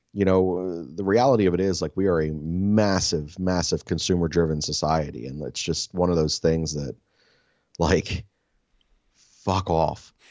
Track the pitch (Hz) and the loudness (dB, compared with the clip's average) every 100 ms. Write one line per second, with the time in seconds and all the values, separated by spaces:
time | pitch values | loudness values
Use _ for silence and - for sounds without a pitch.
0 | _ 101 95 92 92 90 92 85 71 82 | _ 0 2 4 2 0 -4 -6 -10 -6
1 | 98 107 131 120 95 87 95 90 80 - | 2 4 4 4 4 2 0 0 -4 0
2 | 98 85 78 78 78 87 101 107 104 95 | 2 2 0 -4 -4 -2 2 4 4 2
3 | - - 73 - 92 90 82 80 - 85 | 0 -4 -6 -6 -2 0 0 -4 -4 -4
4 | - 90 82 85 80 76 - 80 76 80 | 0 0 0 2 0 0 -4 -4 0 0
5 | 73 - 62 71 69 - - 80 - 90 | -2 -8 -12 -10 -10 -8 -6 -4 -4 -2
6 | 90 85 78 - 82 82 78 76 69 58 | 0 2 0 0 0 0 -2 -6 -8 -12
7 | _ _ _ _ _ _ _ - 82 80 | _ _ _ _ _ _ _ -2 2 2
8 | - - - _ _ _ _ _ _ _ | 0 -8 -10 _ _ _ _ _ _ _
9 | _ _ _ _ - 95 95 82 78 71 | _ _ _ _ -2 -2 0 0 0 -4
10 | - _ _ | -14 _ _